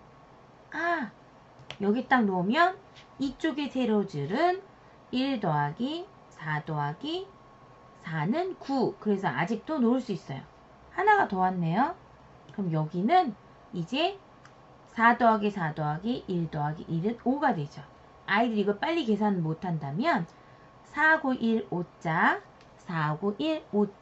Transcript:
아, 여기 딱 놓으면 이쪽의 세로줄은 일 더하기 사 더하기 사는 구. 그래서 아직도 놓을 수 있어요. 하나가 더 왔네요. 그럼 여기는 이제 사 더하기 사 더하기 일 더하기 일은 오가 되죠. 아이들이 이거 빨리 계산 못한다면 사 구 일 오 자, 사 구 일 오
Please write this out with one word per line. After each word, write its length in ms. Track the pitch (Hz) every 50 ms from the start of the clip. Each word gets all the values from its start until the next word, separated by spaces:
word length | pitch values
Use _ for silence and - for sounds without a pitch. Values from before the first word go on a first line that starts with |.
| - - - - - - - - - - - - - -
아, 380 | - 302 330 349 339 320 254 - - - - - - - - - - - - - - -
여기 280 | 196 202 208 262 - -
딱 160 | 269 247 220
놓으면 540 | 196 185 185 180 196 247 320 349 370 381 - - - - - - - - -
이쪽의 520 | 269 277 - - - 320 254 294 285 -
세로줄은 920 | - 262 247 214 220 208 190 - - 143 139 147 190 - 330 359 370 381 - - - - - - - - - -
일 300 | - 254 262 277 269 220
더하기 680 | 202 170 151 147 147 147 156 - 240 277 311 339 359 - - - - -
사 320 | - - 156 160 151 147 147
더하기 600 | - 156 151 143 143 151 - - 302 330 370 392 392 - - - - - - - - - - - - - - -
사는 520 | 170 160 160 147 185 262 330 370 381 349 -
구. 360 | - - 277 262 214 - - -
그래서 280 | - 214 202 190 190 165
아직도 520 | 123 131 170 185 233 220 - - 311 294
놓을 200 | 233 220 247 262
수 120 | 247 -
있어요. 280 | 190 156 - - 139 139 - - - - - - - - - -
하나가 340 | - 339 370 427 415 392 392
더 120 | - - 185
왔네요. 580 | 185 185 190 185 170 160 165 208 269 320 359 - - - - - - - - - - -
그럼 200 | - - 196 175
여기는 600 | 160 156 151 156 - 175 190 254 349 370 349 262 202 - - - - - - -
이제 460 | - 175 165 - 240 294 330 370 403 381 - - - - - - - - - - - - - -
사 300 | - - 226 233 240 233
더하기 320 | 247 226 220 208 208 208
사 240 | 202 202 165 156 147
더하기 520 | - 151 151 151 160 190 226 262 - - -
일 220 | 185 170 165 156
더하기 340 | - 156 147 147 156 180 -
일은 340 | - 165 165 170 214 233 240 -
오가 300 | 240 262 285 302 269 208
되죠. 280 | 165 143 147 - 151 135 - - - - - - - -
아이들이 340 | - 190 208 240 240 220 208
이거 160 | 190 202 208
빨리 280 | 208 - 311 339 339 277
계산 380 | 220 208 196 214 208 196 180
못한다면 840 | 165 156 160 - - 180 170 151 143 139 143 180 262 339 311 220 165 - - - - - - - - - - - - - -
사 240 | 294 302 320 320 311
구 140 | - 262 254
일 320 | - 226 226 220 226 - -
오 140 | - 175 170 - - -
자, 420 | - 165 160 175 208 269 349 403 - - - - - - - -
사 400 | - - 175 165 151 151 156 156
구 160 | 196 202 202 -
일 280 | 294 320 311 311 - -
오 160 | - 208 208 202 - -